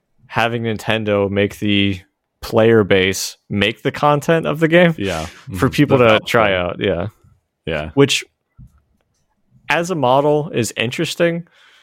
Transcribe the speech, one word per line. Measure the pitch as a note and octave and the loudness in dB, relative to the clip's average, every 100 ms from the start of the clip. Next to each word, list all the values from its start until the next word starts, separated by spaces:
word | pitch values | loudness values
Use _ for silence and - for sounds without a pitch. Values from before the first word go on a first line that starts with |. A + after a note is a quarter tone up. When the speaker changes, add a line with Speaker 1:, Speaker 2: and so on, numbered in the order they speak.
| _ _ - | _ _ -10
Speaker 1:
having | - A#2 A#2 | -2 -2 -2
Nintendo | A#2 G#2+ - A2 G#2+ G2+ G2+ | -4 -4 -2 -4 0 0 0
make | G2+ G2+ - | 0 -2 -2
the | G#2 G2+ G2 F#2 - _ _ _ | -2 2 0 -2 -10 _ _ _
player | - A#2 A2 A2+ | -4 2 4 4
base | F#2 G2 F#2 F#2 - - - | 4 2 2 -2 -8 -12 -8
make | G2+ G2+ A2+ | -2 -2 -2
the | C#3 | -6
content | - D3 D3 - E3 D#3 | -2 0 0 0 -2 -2
of | D3+ | -2
the | D#3+ | 2
game | E3+ E3+ D#3+ | 4 4 2
Speaker 2:
Yeah. | G2 E2 D#2+ | -4 -4 -6
Speaker 1:
for | - - | -12 -12
Speaker 2:
Mm-hmm. | F#2 C3 | -4 -2
Speaker 1:
people | - C#3+ C3+ | 2 2 4
Speaker 2:
The | A#2 | 4
Speaker 1:
to | |
Speaker 2:
output. | A2 - | 4 2
Speaker 1:
try | A#2+ G#2+ | 0 2
out. | F#2 F2+ - | 0 -2 -4
Yeah. | A2 E2+ G2 - _ _ _ _ | -2 -2 -4 -10 _ _ _ _
Speaker 2:
Yeah. | - D#2 D#2 | -8 -6 -4
Speaker 1:
Which, | C3+ C3+ - - _ _ _ - _ _ _ _ _ _ _ _ _ - | 0 2 0 -8 _ _ _ -20 _ _ _ _ _ _ _ _ _ -4
as | D3 F3 | -4 -2
a | F3 | -4
model, | B2+ C3 D3 D3+ D3 | 0 2 2 0 -2
is | C#3 A2 - | -4 -6 -4
interesting, | A2+ - D#3+ - E3+ E3+ E3+ _ _ _ | -6 -4 -6 -2 -2 -2 -10 _ _ _